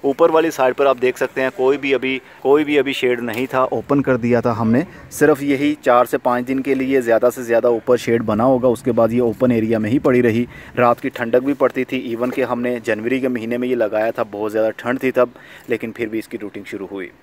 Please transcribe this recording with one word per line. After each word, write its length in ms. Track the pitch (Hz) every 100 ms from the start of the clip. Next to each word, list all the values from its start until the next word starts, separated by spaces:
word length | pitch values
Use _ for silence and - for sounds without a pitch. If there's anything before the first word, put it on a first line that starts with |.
| 139
ऊपर 260 | 135 165
वाली 180 | 160 165
साइड 220 | 156 131 127
पर 120 | 139
आप 100 | 127
देख 200 | 127 123
सकते 240 | 131 -
हैं 100 | 131
कोई 260 | 127 131 143
भी 160 | 139
अभी, 240 | 131 131 131 - -
कोई 200 | 131 143
भी 140 | 147 147
अभी 160 | 135
शेड 280 | 131 127 123
नहीं 240 | 120 110 131
था, 160 | 131 131
ओपन 360 | 120 104 143
कर 160 | 135 123
दिया 240 | 120 120
था 100 | 123
हमने 320 | 110 113 120 170 - -
सिर्फ 320 | - 151 143
यही 300 | 143 135 147 147
चार 300 | - 123 123
से 120 | 139
पाँच 260 | 127 123 123
दिन 160 | 135
के 140 | 131 131
लिए, 260 | 131 135
ज़्यादा 280 | 117 110 123
से 140 | 127
ज़्यादा 260 | 117 117 123
ऊपर 260 | 117 - 123
शेड 260 | - 117
बना 200 | 113 107
होगा, 260 | 123 127 127
उसके 220 | 113 127
बाद 200 | 117 113
ये 60 | 117
ओपन 300 | 120 104 127
एरिया 280 | 117 110 113
में 100 | 107
ही 100 | 139
पड़ी 220 | 147 123
रही। 260 | 120 110 120 - - -
रात 220 | 123 120
की 100 | 135
ठंडक 320 | - 117 123
भी 100 | 131 139
पड़ती 280 | 131 135
थी, 180 | 127 131 127
even 240 | 113 123 123
कि 60 |
हमने 360 | 123 120 123 120
जनवरी 400 | 113 107 113 131
के 60 | 127
महीने 280 | 123 113 120
में 100 | 123
ये 80 | 120
लगाया 360 | 110 107 110
था, 120 | 117 107
बहुत 260 | 101 107
ज़्यादा 180 | 107 110
ठंड 300 | - 117 127
थी 80 | 131
तब, 220 | 127 123 - - - -
लेकिन 220 | 117 117
फिर 180 | 107 117
भी 100 | 110
इसकी 180 | - 113
रूटिंग 280 | 101 104 98
शुरू 220 | 104 95
हुई। 220 | 98 90 -